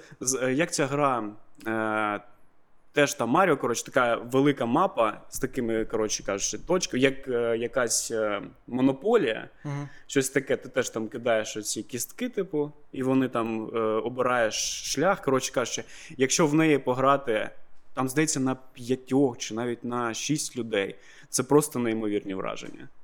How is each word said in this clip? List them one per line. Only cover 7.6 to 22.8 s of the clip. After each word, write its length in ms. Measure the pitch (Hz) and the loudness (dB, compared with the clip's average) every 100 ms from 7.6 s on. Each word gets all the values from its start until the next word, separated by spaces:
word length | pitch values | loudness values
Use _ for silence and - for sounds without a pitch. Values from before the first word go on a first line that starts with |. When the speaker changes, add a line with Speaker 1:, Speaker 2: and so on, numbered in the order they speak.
| 117 - 117 - - | -2 0 0 0 -2
Speaker 1:
е, 300 | 113 107 101 90 - - | -2 0 -2 -6 -16 -6
монополія, 840 | 127 131 135 202 233 139 113 120 - | 2 2 2 2 2 2 -4 -8 -14
Speaker 2:
Мгм. 260 | 143 143 143 - - | -10 -8 -10 -14 -2
Speaker 1:
щось 220 | 139 131 | 0 2
таке, 260 | 143 135 127 | 0 0 -4
ти 120 | 127 | -2
теж 200 | - 117 | -4 -2
там 180 | 117 110 | -4 -6
кидаєш 500 | 120 117 110 107 110 | -4 0 0 0 -6
оці 260 | 104 - | -6 -6
кістки, 460 | 104 120 - - 247 | -6 -8 -8 -6 -6
типу, 420 | 247 175 151 147 - - | -4 -4 -2 -4 -6 -14
і 120 | 139 | -4
вони 240 | 127 131 127 | 0 2 0
там, 440 | 123 113 110 110 113 | -2 -2 -4 -4 -2
е, 40 | |
обираєш 1040 | 110 110 117 127 123 123 110 107 - - - | 0 0 -2 0 2 2 2 0 -4 -6 -4
шлях, 280 | - 170 196 | 0 2 2
коротше 320 | - 131 - | 2 0 0
кажучи, 300 | - 117 - - - - - | -2 -2 -4 -8 -14 -8 0
якщо 300 | 131 - 160 | 2 4 4
в 60 | |
неї 240 | 151 160 143 | 6 6 4
пограти, 680 | 135 127 135 139 131 107 - - - - - | 2 2 4 4 2 0 -2 -8 -14 -14 -10
там, 160 | - 131 | -4 -2
здається, 300 | 127 156 143 | 2 2 2
на 160 | 131 127 - | 0 -2 -8
п'ятьох 640 | - 120 123 - 131 139 113 | -10 -4 -4 2 4 4 2
чи 160 | - | -6
навіть 300 | 107 120 117 | -4 -4 -4
на 300 | 120 123 117 | -4 -4 -4
шість 440 | 110 - 151 - 127 | -4 -2 -2 -4 -6
людей, 380 | 117 107 98 - - - - | -4 -2 -2 -6 -18 -20 -6
це 120 | - | -4
просто 360 | 123 143 151 127 | 4 4 4 -2
неймовірні 540 | 120 110 107 104 98 | -2 -2 0 -2 -2
враження. 560 | 95 110 - - - | -6 -6 -6 -10 -14